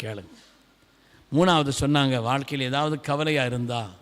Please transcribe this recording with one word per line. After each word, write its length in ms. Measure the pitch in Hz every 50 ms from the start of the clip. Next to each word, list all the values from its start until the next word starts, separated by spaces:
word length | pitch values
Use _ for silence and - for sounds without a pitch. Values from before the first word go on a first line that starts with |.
| -
கேளுங்க." 240 | 110 110 104 92 85 - - - _ _ _ _ _ _ _ _ _ _ _ _ _ _ - - _ -
மூணாவது 360 | 143 175 185 175 156 147 139 131 -
சொன்னாங்க, 420 | 147 139 147 147 139 135 127 123
வாழ்க்கையில் 460 | 113 117 131 139 139 - 147 139 131 127
ஏதாவது 340 | 131 143 151 151 151 139
கவலையா 440 | - - 143 143 156 156 151 143 131
இருந்தா 400 | 123 120 123 120 117 120 120 113 98 90 -